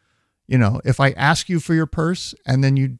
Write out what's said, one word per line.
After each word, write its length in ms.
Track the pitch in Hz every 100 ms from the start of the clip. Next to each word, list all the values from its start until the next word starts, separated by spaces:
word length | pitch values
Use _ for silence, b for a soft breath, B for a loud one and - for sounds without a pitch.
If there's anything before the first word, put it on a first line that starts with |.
| _ _ _ _ -
you 120 | 127
know, 220 | 104 123
if 160 | 123 -
I 100 | 135
ask 360 | - 139 160 -
you 120 | 170
for 140 | -
your 120 | 160 160
purse 480 | - 165 180 - -
and 180 | - 131
then 140 | 135 135
you 220 | 135 123